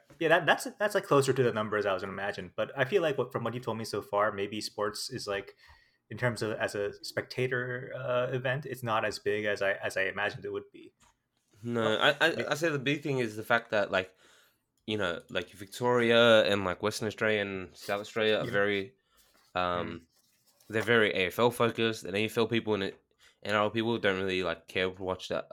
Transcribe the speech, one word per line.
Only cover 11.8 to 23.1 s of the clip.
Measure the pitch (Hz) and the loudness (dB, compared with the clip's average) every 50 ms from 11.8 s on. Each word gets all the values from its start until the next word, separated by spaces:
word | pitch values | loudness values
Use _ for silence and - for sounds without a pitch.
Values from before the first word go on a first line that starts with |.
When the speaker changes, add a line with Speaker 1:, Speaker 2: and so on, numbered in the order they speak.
Speaker 1:
Well, | 113 110 110 - | 2 2 4 4
Speaker 2:
I, | - 143 147 - | 4 4 4 4
I, | 151 165 - | 2 2 2
Speaker 1:
may- | - 117 | 0 -2
Speaker 2:
I | - 147 | -4 -2
say | 147 170 165 | -2 0 -2
the | 147 143 | -2 0
big | 117 139 147 151 | 0 -2 -2 -2
thing | 147 151 135 131 | -2 -2 -2 -2
is | 120 107 107 | -2 -2 -4
the | 107 | -8
fact | 107 - 117 117 - - | 0 2 2 2 2 0
that, | 113 104 98 - | 0 0 0 2
like, | 95 92 95 - _ _ _ _ _ _ _ _ _ _ _ _ _ _ _ | 0 0 0 -2 _ _ _ _ _ _ _ _ _ _ _ _ _ _ _
you | - 107 104 | -4 -2 -2
know, | 95 87 82 - - - | -2 -2 -4 -6 -8 -8
like, | 92 92 87 - | -6 -6 -6 -8
Victoria | - 92 104 - - - 123 123 123 123 117 117 117 117 117 117 113 110 - | -12 -18 -18 -16 -6 -2 0 2 4 4 6 6 8 8 8 10 10 8 8
and, | - 101 101 98 | 6 2 2 0
like, | 90 90 - | -2 -2 -2
Western | 104 104 - - 117 107 | -2 -2 -2 -2 -4 -6
Australia | 98 - 113 107 107 104 | -4 -2 0 0 2 0
and | 101 101 98 95 90 - - | 0 -2 -4 -6 -8 -10 -14
South | - - - 101 101 | -12 -6 -4 -4 -4
Australia | 107 - - 113 110 110 107 101 | -6 -6 -2 0 2 2 2 2
are | - | 0
Speaker 1:
Yeah. | 120 | 0
Speaker 2:
very, | 104 101 101 104 101 98 98 95 - _ _ _ _ _ _ _ _ _ _ _ - | 0 2 2 2 2 0 -2 -6 -12 _ _ _ _ _ _ _ _ _ _ _ -4
um, | 90 90 90 87 87 85 85 | -2 0 0 0 -2 -4 -6
Speaker 1:
Mm. | 85 85 - _ _ _ _ _ _ _ _ _ _ _ _ - | -8 -12 -16 _ _ _ _ _ _ _ _ _ _ _ _ -6
Speaker 2:
they're | 104 113 | -4 -2
very | 98 110 120 113 107 101 - | 2 4 4 6 4 4 2
A | 95 92 90 | 0 0 0
F | - - | 2 2
L | 117 123 | 2 2
focused, | 120 - 120 117 - - 113 113 107 - - | 2 2 0 0 2 0 0 0 -2 -4 -6
and | 87 95 | -4 -2
A | 101 110 | -2 -2
F | 107 - | 0 0
L | 120 113 107 | 0 0 2
people | 120 113 98 107 107 | 0 0 0 0 0
and, | 98 98 92 - - _ _ | 0 0 -4 -6 -10 _ _